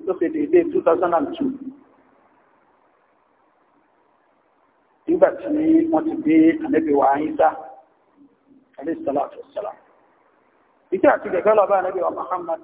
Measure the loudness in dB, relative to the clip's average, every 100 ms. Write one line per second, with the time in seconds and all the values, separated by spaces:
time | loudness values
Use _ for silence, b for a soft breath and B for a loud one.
0 | -8 -4 -4 -2 2 2 2 0 0 2
1 | 0 0 -2 -4 -6 -6 -12 -18 _ _
2 | _ _ _ _ _ _ _ _ _ _
3 | _ _ _ _ _ _ _ _ _ _
4 | _ _ _ _ _ _ _ _ _ _
5 | -2 2 2 2 -4 -2 2 2 2 0
6 | -2 -4 2 4 4 2 0 0 2 2
7 | 2 0 -2 0 0 0 -10 -20 _ _
8 | _ _ _ _ _ _ _ -10 -8 -6
9 | -4 -4 -4 -10 -14 -10 -10 -12 _ _
10 | _ _ _ _ _ _ _ _ _ 2
11 | 4 2 -2 -2 2 4 4 0 0 -4
12 | -4 -6 -6 -8 -6 -10